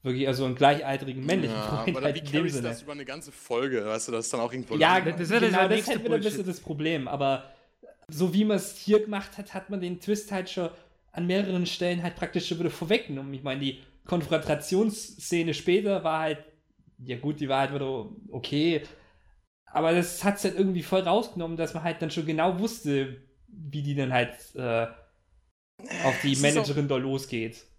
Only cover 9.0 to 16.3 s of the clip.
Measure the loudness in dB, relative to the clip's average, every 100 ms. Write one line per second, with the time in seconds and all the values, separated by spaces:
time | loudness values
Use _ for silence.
9 | 4 -6 -8 -14 -12 -12 -8 -6 -6 -6
10 | -2 -2 -2 -6 -4 -4 -4 -6 _ _
11 | _ -4 0 0 0 0 -2 -2 -2 -2
12 | -4 -6 -4 -4 -2 -2 -2 -2 0 0
13 | 0 -8 -6 -8 -6 -2 -2 -4 -16 _
14 | -2 -2 2 0 2 -2 0 2 2 0
15 | -12 -14 -2 0 0 -2 2 2 2 0
16 | 0 0 -2